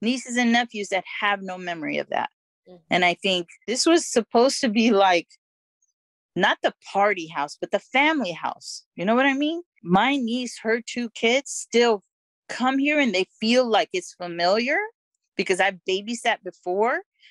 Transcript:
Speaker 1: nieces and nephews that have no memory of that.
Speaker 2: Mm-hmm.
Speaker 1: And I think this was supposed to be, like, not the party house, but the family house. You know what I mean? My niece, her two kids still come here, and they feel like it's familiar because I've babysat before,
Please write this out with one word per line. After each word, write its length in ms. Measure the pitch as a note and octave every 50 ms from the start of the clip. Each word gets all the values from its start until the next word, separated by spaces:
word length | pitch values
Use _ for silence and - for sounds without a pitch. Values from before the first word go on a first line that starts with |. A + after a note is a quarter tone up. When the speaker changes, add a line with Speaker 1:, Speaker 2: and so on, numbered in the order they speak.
| -
Speaker 1:
nieces 340 | A3 B3+ B3+ - B3+ A#3+
and 160 | A#3+ B3 A#3 A#3
nephews 360 | A#3+ B3 A#3 - G#3+ G3+ -
that 140 | G3 F#3 F3 - - -
have 220 | - G3+ G3+ G3 G3
no 160 | F#3 F#3 F#3
memory 400 | F3+ F3 E3+ E3 D3 D3 D3 D3
of 100 | C#3+ -
that. 220 | - - - - _ _ _ _ _ _ _ -
Speaker 2:
Mm-hmm. 100 | F3+ F3 _ -
Speaker 1:
And 140 | F3+ F3+ F3+
I 100 | F3 F3
think 340 | - - G3 F#3 F3+ F3 - - - _
this 180 | - A3 C4 -
was 220 | E4 E4 E4+ - -
supposed 500 | - A#3+ G#3+ - - A#3 A#3+ C4+ - - -
to 60 | B3
be, 200 | G3+ A#3 A3 A#3+ A3
like, 360 | G3 G3 F#3+ F3+ F3 D#3 _ _ _ _ _ _ _ _ _ _ _ _ _ _ _ _ _ _ _ _ _ -
not 220 | F3 F#3 A3 D#4+ - -
the 100 | C#4+ - _ _ - -
party 360 | G3 G3+ G#3 G3+ F#3 E3 D#3+
house, 280 | E3 D3+ C#3+ D3 - -
but 100 | - -
the 80 | - G3
family 540 | - _ - C4 C#4+ D#4 D#4+ D4 A#3+ F3 E3
house. 520 | - - B2+ - - - - - - - _ _
You 80 | - E3+
know 100 | G3+ A3+
what 120 | B3 C4
I 80 | C#4 C4+
mean? 280 | C4+ D4 D4+ E4 E4+ F4 _ _ _ -
My 340 | E3+ F3+ F#3+ A3 B3+ C#4+
niece, 420 | C#4+ B3 A3 A#3 B3+ B3 A3+ - - -
her 180 | A3 A3 A#3+
two 300 | A3+ - - B3 A#3+ A3
kids 400 | - - - A3+ A#3+ C4+ C#4 -
still 520 | - - - - - A#3 A#3+ A#3+ A3 G3 - _ _ _ _ _ _ _ _ -
come 300 | - - A#3 C4 C4+ C#4
here, 200 | C#4 D4 D4+ D4+
and 160 | C#4 A#3+ F#3
they 120 | F#3 F#3 - _ _
feel 280 | - A3 A#3+ B3+ B3+ A#3+
like 220 | G#3+ G3 D#3+ - -
it's 220 | F#3 F3 - -
familiar 640 | - F3+ F3 E3+ E3+ E3+ F3 G3 A3+ A#3+ B3+ D4+ F#4+ G#4 A4 - _ _ _ _ _ _ _ _
because 240 | - F#3+ - F#3+ F3
I've 180 | F#3 G3 G3 F3 _ -
babysat 500 | F#3 G3 G3+ G#3+ A#3+ A3+ - A#3+ G#3 - -
before, 580 | F#3 - _ _ F3+ F3+ G3 G#3+ A#3+ C#4+ E4+ G4 _ _ _ _ -